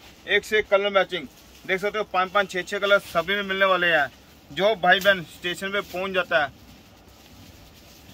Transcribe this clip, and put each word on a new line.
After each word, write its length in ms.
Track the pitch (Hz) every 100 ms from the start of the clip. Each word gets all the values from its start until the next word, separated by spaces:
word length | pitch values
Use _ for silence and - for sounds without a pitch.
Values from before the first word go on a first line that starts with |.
| - - 170
एक 180 | 202 -
से 140 | 214
एक 80 | -
color 220 | 196 202
matching। 380 | 196 180 175 127 - - - 151
देख 140 | 185
सकते 160 | 202 208
हो, 60 | 202
पाँच, 180 | 185 185
पाँच, 200 | 202 196
छः, 100 | 185
छः 180 | 175 202
color 200 | 202 202
सभी 360 | - 170 165 202
में 80 |
मिलने 220 | 196 190 190
वाले 220 | 180 175
हैं। 240 | 160 135 - - - -
जो 240 | 143 202 208
भाई 240 | 180 190
बहन 220 | 196 190
station 480 | 151 - 175 175 196
पे 120 | 202
पहुंच 300 | 190 180 190
जाता 320 | 185 170 165
है, 80 | 139 - - - - - - - - - - - - - - - -